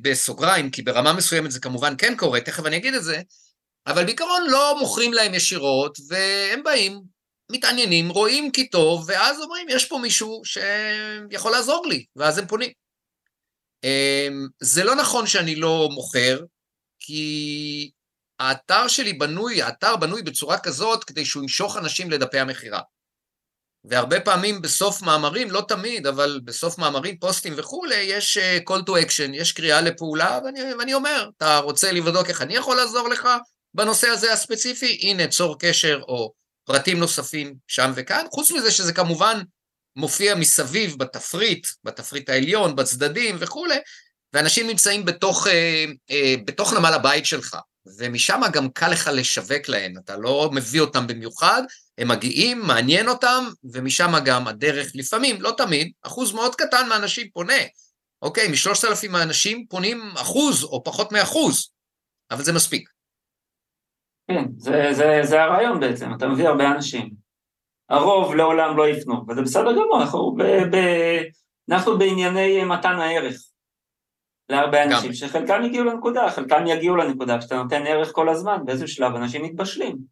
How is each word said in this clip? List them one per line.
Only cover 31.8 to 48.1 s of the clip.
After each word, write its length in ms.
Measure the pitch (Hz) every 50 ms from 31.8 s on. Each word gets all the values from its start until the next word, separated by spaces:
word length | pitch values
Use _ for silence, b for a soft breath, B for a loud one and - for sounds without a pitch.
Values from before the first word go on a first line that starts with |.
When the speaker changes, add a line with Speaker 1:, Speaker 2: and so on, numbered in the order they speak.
| 190 190
Speaker 1:
לבדוק 360 | 180 175 160 170 170 185 175 175
איך 140 | 175 -
אני 140 | - - 202
יכול 200 | 247 254 262 254
לעזור 320 | 247 247 226 220 247 233 240
לך 200 | 240 240 - 247 247 233 - _ _ _ _ _ -
בנושא 340 | 175 214 220 220 - 247 233
הזה 240 | 233 185 226 226
הספציפי? 640 | 220 208 - - 226 220 - 247 247 - 262 240 214 -
הנה, 240 | 185 196 202 180 165
צור 320 | 139 - - 175 160 147 -
קשר 420 | 170 175 160 - - 156 147 135 - -
או 240 | 127 120 113 107 - _ _ _ _ _ _
פרטים 340 | - 131 139 139 190 180 170
נוספים 560 | 170 170 - 147 135 - - 151 143 143 139 135 _ -
שם 240 | - - 135 131 127
וכאן." 320 | 127 127 - 202 302 330 311
חוץ 200 | - 277 302 -
מזה 200 | 349 294 226 220
שזה 220 | - - 185 170
כמובן 500 | 170 185 180 170 165 156 196 220 226 208 180 - _ _ _ _ _ _ _ _ -
מופיע 380 | 135 156 143 - - 202 208 202
מסביב 640 | 175 156 - - - 143 131 151 220 214 175 143 127
בתפריט, 680 | 131 - - 113 - - - 180 220 226 175 - - - - _ -
בתפריט 460 | 110 - - - - 139 139 139 -
העליון, 460 | 131 131 135 160 196 214 196 165 139
בצדדים 600 | 139 127 123 127 127 143 147 151 233 240 220 185 160
וכולי, 400 | 175 - - 302 349 339 277 285 302 B B B B B B B _ _
ואנשים 340 | - 143 151 - - 233 226
נמצאים 380 | 226 220 180 - 202 202 208 185
בתוך, 420 | 175 170 - 190 196 180 - -
אה, 380 | 202 180 165 165 165 160 160 156 151 139 - _ -
אה, 240 | 135 143 139 131 131 120 107
בתוך 280 | - - - 208 -
נמל 200 | 220 202 170 160
הבית 340 | 160 139 117 139 143 156 147
שלך, 300 | - 165 131 - - - - - _ _ _ _ 95 95 104
ומשם 420 | 120 120